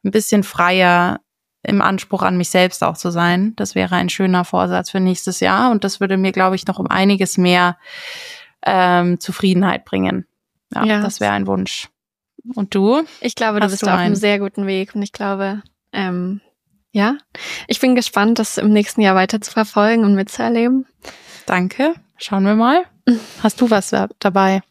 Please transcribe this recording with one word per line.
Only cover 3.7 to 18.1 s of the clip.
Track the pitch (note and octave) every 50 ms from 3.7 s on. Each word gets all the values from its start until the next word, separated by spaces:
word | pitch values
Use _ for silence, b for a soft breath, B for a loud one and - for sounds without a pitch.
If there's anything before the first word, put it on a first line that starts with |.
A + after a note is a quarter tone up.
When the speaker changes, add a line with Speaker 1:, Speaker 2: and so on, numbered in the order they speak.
| -
Speaker 1:
wäre | F#3+ F#3 F3 F3+
ein | F3 F3+ F3
schöner | - - F#3+ F#3 F#3 F3+ F3
Vorsatz | - - F3+ F#3 F3+ F3+ F3+ F3+ -
für | - F#3+
nächstes | F#3 F#3 F#3 - - F#3+ F3+ -
Jahr | F#3 F#3 F#3+ G3+ A#3+ B3+
und | A#3 G#3 -
das | G3 - -
würde | G3 F#3+ G3
mir, | F#3+ F#3+ F#3+
glaub | - F#3 F#3+ F#3 F#3+
ich, | F#3 -
noch | - F#3 -
um | F#3+
einiges | - - F#3 F#3+ G3 G3+ F#3 F#3+ F3+ -
mehr, | - F3+ F3+ F3+ F3+ F3+ F3 F3 B B B B B B B B B B B B B B B B _ -
ähm, | - G3+ F#3 F#3 F3+ F3+ F3 F3 F3 F3 F3
Zufriedenheit | - - F#3 - - F#3+ F#3 F3 G3 F#3 - - _
bringen. | - - F#2+ F#3+ F#3+ F#3+ F#3+ F3+ _ _ _ _ _ _ _ _ _ -
Ja, | - -
Speaker 2:
Ja. | A3 G#3+ G#3
Speaker 1:
das | G#3 G3+ - -
wäre | - G#2 G2+
ein | G2+ -
Wunsch. | - G2 F#3+ - - - - - - _ _ _ _ _ _ _ _ _ - _ A#3 B3
Und | A#3 G3 F#3+ -
du? | G3 F#3+ G#3 B3 D4+ E4 - - -
Speaker 2:
Ich | - A#3+ -
glaube, | - A#3 A3 G#3 G#3+
du | G#3+
Speaker 1:
Hast | G3
Speaker 2:
bist | G3 G3 -
Speaker 1:
du |
Speaker 2:
auf | G3+ F#3
einem | F3+ F3
Speaker 1:
einen? | F#3+ G#3
Speaker 2:
sehr | G3 G#3+ G#3 G#3 G3+
guten | G3+ G3 _ - G3+
Weg | G3 F#3+ F#3+ F#3+ - -
und | G#3+
ich | G3+ G3+ -
glaube, | - G#3+ G3 G3 G3 G3 G3 G3 G#3 - - _ _ _ _ -
ähm, | G3+ G3 F#3 F3+ F3+ F3+ F#3 G3 G3+ _ _ _ _ _ _ _ _ _ _
ja, | - G#3 G3+ A3 C#4 D4 _ _ _ B B B B B B
ich | B - -
bin | - B3+ B3+
gespannt, | A#3+ A3+ -